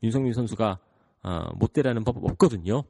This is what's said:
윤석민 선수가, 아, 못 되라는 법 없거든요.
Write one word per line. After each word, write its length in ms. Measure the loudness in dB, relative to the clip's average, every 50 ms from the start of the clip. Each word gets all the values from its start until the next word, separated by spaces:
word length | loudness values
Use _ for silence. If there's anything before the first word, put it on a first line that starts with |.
| -2
윤석민 300 | 0 0 0 0 0 0
선수가, 460 | -2 -2 -4 -2 -2 0 -2 -2 -4 _ _ _ _ _ _ _ _ -6
아, 300 | -6 -4 -4 -4 -6 -4
못 180 | -2 -2 0 2
되라는 300 | 2 2 2 2 0 0
법 140 | -2 -2 -2
없거든요. 680 | -2 -2 2 4 4 4 4 2 -2 -2 -2 -2 -2 -6